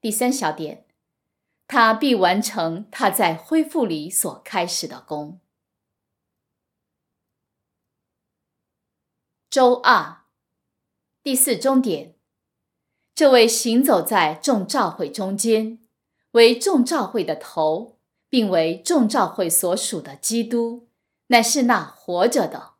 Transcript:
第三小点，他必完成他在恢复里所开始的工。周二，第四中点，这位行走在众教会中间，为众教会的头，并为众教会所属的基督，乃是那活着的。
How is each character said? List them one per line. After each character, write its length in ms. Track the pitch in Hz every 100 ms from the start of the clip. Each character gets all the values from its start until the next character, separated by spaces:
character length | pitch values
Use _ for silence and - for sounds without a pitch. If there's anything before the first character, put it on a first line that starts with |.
第 100 | 226
三 220 | 214 247
小 200 | 269 170
点， 340 | 151 151 - _ _ _ _ _ _ _ _ _
他 260 | 262 226
必 220 | 220 285
完 260 | 233 180 190
成 460 | 214 - 165 165 208
他 180 | - 220
在 240 | 190 180
恢 300 | 165 - 320
复 200 | 302 330
里 240 | 226 156 151
所 320 | - 180 -
开 200 | - 180
始 220 | 175 - 165
的 140 | -
工。 400 | _ 151 151 180 _ _ _ _ _ _ _ _ _ _ _ _ _ _ _ _ _ _ _ _ _ _ _ _ _ _ _ _ _ _ _ _ _ _ _ _ _ _ _ _ _
周 240 | 277 247
二， 500 | 247 262 226 - - _ _ _ _ _ _ _ _ _ _
第 120 | -
四 220 | 262 - 233
中 240 | 269 262
点， 360 | 254 156 - _ _ _ _ _ _ _ _ _ _
这 160 | - 294
位 160 | 254 233
行 360 | 226 240 233
走 200 | 269 202
在 320 | 165 196 156
众 320 | 156 - 226 190
教 240 | 277 196
会 180 | - 151
中 280 | - 190 196
间， 420 | 226 220 220 226 _ _ _ _ _
为 260 | 233 233 233
众 260 | - 330
教 220 | 247 320 202
会 160 | 233
的 140 | 170 151
头， 640 | - - 156 165 233 _ _ _ _
并 220 | 254 214
为 260 | 180 160 180
众 320 | - 339 220
教 200 | 247 190
会 200 | - 175
所 280 | - 180 180
属 240 | - 185
的 160 | 135 139
基 260 | - 233
督， 460 | 220 240 233 240 _ _ _ _ _
乃 120 | 240
是 220 | 226 294
那 220 | 247 220
活 420 | 151 - - 175 220
着 220 | 214 156
的。 260 | 139 - _